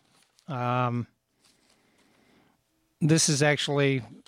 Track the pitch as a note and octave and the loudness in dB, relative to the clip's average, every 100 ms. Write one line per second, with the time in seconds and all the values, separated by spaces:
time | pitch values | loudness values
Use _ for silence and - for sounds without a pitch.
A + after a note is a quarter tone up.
0 | _ _ _ _ - B2+ B2 B2 B2 A#2+ | _ _ _ _ -12 -6 -4 -2 -2 -4
1 | - _ _ _ _ _ _ _ _ _ | -8 _ _ _ _ _ _ _ _ _
2 | _ _ _ _ _ _ _ _ _ _ | _ _ _ _ _ _ _ _ _ _
3 | D3+ D#3+ - C#3+ D3+ C#3+ - C#3+ C#3 C3 | 2 2 2 2 2 0 -2 0 0 0
4 | A2 - | -6 -16